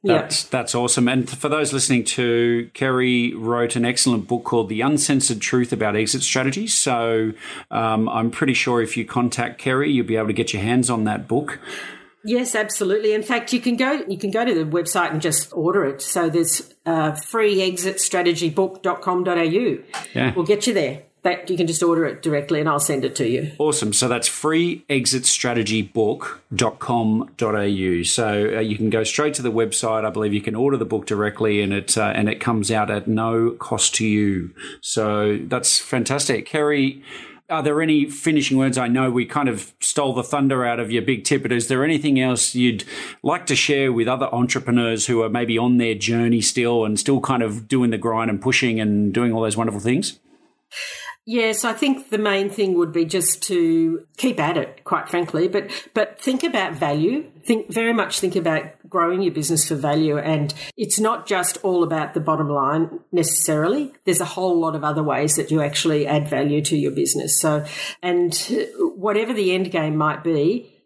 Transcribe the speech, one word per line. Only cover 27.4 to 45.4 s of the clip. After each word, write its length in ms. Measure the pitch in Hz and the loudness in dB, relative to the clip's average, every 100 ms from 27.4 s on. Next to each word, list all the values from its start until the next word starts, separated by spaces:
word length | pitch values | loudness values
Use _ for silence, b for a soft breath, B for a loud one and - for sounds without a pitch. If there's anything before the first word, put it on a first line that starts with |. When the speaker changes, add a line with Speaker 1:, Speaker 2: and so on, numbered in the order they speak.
| 113 | -2
Speaker 2:
A 140 | 107 101 | 0 0
U. 340 | 98 95 87 | 0 0 0
So, 540 | 85 - 110 104 104 107 | 0 0 0 2 0 0
uh, 40 | |
you 160 | 110 104 | -2 0
can 140 | 107 | 0
go 140 | 110 | 0
straight 300 | 110 - 151 | 0 0 0
to 80 | 143 | 0
the 100 | 123 | -2
website. 520 | 110 110 - 117 110 | 0 0 0 -2 0
I 60 | 107 | -2
believe 240 | 107 107 | -2 0
you 80 | 104 | 0
can 140 | 104 107 | -2 0
order 200 | 135 135 | 0 0
the 80 | |
book 220 | 110 110 - | 0 -2 -2
directly 560 | 104 104 - 110 101 | 0 0 0 0 2
and 100 | 101 | 2
it, 240 | 98 - - | -2 -2 0
uh, 160 | 104 | 0
and 140 | 104 104 | 0 0
it 120 | - | 0
comes 320 | - 113 101 | 0 0 0
out 180 | 113 104 | 0 0
at 160 | 104 107 | -2 -2
no 460 | 110 113 113 117 | 0 0 2 0
cost 420 | 117 - 107 - - | -2 -6 0 0 0
to 100 | 110 | 2
you. 460 | 107 104 95 85 - B B | 2 2 0 -4 -12 B B
So 580 | - - 107 104 104 104 | -6 -2 0 0 0 0
that's 340 | - 127 120 - | -2 -2 2 0
fantastic. 680 | - 131 110 139 143 117 - | 0 -2 0 0 0 -2 -2
Kerry, 560 | 156 147 147 135 139 B B B B _ | 0 2 2 2 -2 B B B B _
are 120 | 160 | -2
there 180 | 147 151 | 0 2
any 240 | 160 151 | 4 4
finishing 540 | 147 - - 156 139 135 | 2 0 2 2 4 2
words? 180 | 135 127 | 2 2
I 120 | 120 | 2
know 220 | 123 131 | 2 2
we 140 | 123 | 0
kind 240 | 120 151 135 | 0 0 0
of 240 | 107 - _ | -2 -8 _
stole 320 | - - 139 | -2 0 0
the 100 | 123 | 0
thunder 440 | 120 147 135 135 123 | -2 0 2 2 0
out 120 | 117 | -2
of 120 | 113 | 0
your 100 | 117 | 0
big 240 | 123 120 | 0 -2
tip, 160 | - 139 | 0 0
but 100 | 123 | 2
is 180 | 120 117 | -2 0
there 140 | 131 | 0
anything 380 | 147 160 147 135 | 2 2 2 2
else 340 | 131 120 - | 2 2 0
you'd 300 | 127 123 107 - B B B | 2 2 2 -6 B B B
like 240 | - 175 180 | -2 -2 0
to 100 | 139 | 0
share 340 | - 143 135 | 2 2 2
with 160 | 117 113 | 2 0
other 200 | 127 - | 0 0
entrepreneurs 800 | 120 123 135 127 120 117 113 110 | 0 0 0 2 2 2 0 0
who 160 | 117 | 2
are 80 | 113 | 2
maybe 260 | 117 | 0